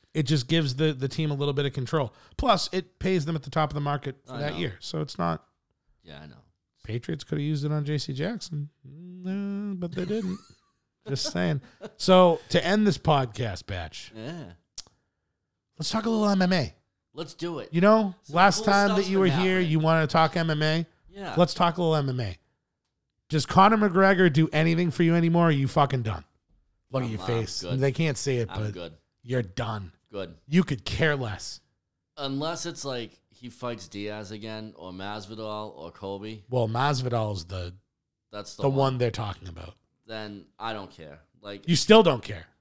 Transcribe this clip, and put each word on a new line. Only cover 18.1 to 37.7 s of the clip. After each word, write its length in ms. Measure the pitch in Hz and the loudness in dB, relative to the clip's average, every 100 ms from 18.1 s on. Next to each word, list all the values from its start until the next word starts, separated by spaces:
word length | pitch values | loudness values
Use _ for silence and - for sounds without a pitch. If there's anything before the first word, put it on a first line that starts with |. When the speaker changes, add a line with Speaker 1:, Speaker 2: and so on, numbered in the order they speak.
| - | -4
Speaker 2:
Some 140 | - 160 | -4 4
Speaker 1:
last 200 | 196 - | 6 6
Speaker 2:
cool 60 | 214 | 4
Speaker 1:
time 160 | 202 202 | 4 4
Speaker 2:
stuff's 140 | 190 | 4
Speaker 1:
that 60 | 185 | 2
you 80 | 190 | 4
Speaker 2:
been 20 | |
Speaker 1:
were 60 | 185 151 | 4 4
here, 100 | 185 185 | 2 2
Speaker 2:
happening. 140 | 175 | 2
Speaker 1:
you 80 | 156 | 2
wanted 200 | 160 160 | 4 4
to 100 | 151 | 4
talk 200 | 165 165 180 | 4 4 2
M 120 | 165 | 0
M 140 | 151 | 2
A. 240 | 156 160 160 _ _ 196 | 2 0 -2 _ _ -12
Speaker 2:
Yeah. 180 | 190 - | -2 2
Speaker 1:
Let's 180 | 175 | 4
talk 240 | - 175 170 | 4 2 2
a 20 | |
little 140 | 165 156 | 2 2
M 120 | 139 | 0
M 120 | 127 | -4
A. 160 | 104 87 _ _ _ _ _ _ _ _ - | -6 -8 _ _ _ _ _ _ _ _ -4
Does 180 | 156 - | -2 2
Conor 300 | 185 196 220 | 6 8 6
McGregor 540 | 208 175 190 190 180 | 4 6 6 6 4
do 160 | 143 160 | 4 4
anything 380 | 151 165 165 175 | 2 2 2 0
for 120 | - | 2
you 120 | 165 | 4
anymore? 320 | 170 165 170 170 | 4 4 4 4
Or 20 | |
are 20 | |
you 160 | 143 135 | 4 2
fucking 360 | 156 139 131 | 2 2 2
done? 220 | 110 90 - _ _ _ _ _ _ | -2 -6 -10 _ _ _ _ _ _
Look 100 | 131 | -4
at 40 | 120 | -4
Speaker 2:
I'm, 40 | |
Speaker 1:
your 80 | 107 | -4
Speaker 2:
I'm 40 | - | -2
Speaker 1:
face. 360 | 117 110 - | -2 -2 -6
Speaker 2:
good. 180 | 87 131 | -4 0
Speaker 1:
They 100 | 135 | 0
can't 240 | 123 160 131 | 0 0 0
see 200 | 139 127 | -2 -2
it, 120 | 110 | -2
Speaker 2:
I'm 120 | 98 | -4
Speaker 1:
but 80 | 107 | -6
Speaker 2:
good. 180 | 95 82 76 _ _ | -6 -12 -14 _ _
Speaker 1:
you're 200 | 120 127 | -4 -4
done. 500 | 90 92 107 107 90 - _ | -4 -6 -6 -8 -10 -18 _
Speaker 2:
Good. 220 | 101 87 82 - | -10 -10 -12 0
Speaker 1:
You 160 | 165 | 2
could 220 | - 131 | 2 -2
care 320 | - - 160 143 | -6 0 0 0
less. 440 | 117 95 - - _ _ _ _ _ - | -4 -8 -12 -16 _ _ _ _ _ -12
Speaker 2:
Unless 500 | 139 139 156 170 170 | -8 -4 -4 -6 -8
it's 180 | 143 | -8
like 340 | 143 123 110 _ _ | -8 -8 -10 _ _
he 180 | _ 123 | _ -18
fights 380 | - 120 117 - | -10 -10 -10 -12
Diaz 420 | 101 104 107 101 | -10 -8 -8 -12
again 420 | 107 110 110 110 - | -12 -12 -12 -14 -16
or 160 | 90 | -14
Masvidal 840 | 92 98 107 98 113 107 107 107 67 | -12 -10 -10 -12 -12 -8 -8 -10 -12
or 140 | 85 | -16
Colby. 540 | - 98 98 107 110 98 | -12 -10 -8 -10 -14 -4
Speaker 1:
Well, 200 | 123 113 | -2 0
Masvidal's 760 | 117 139 131 127 117 107 98 85 | 0 0 -2 -2 -2 -2 -6 -8
the, 280 | 92 90 | -10 -10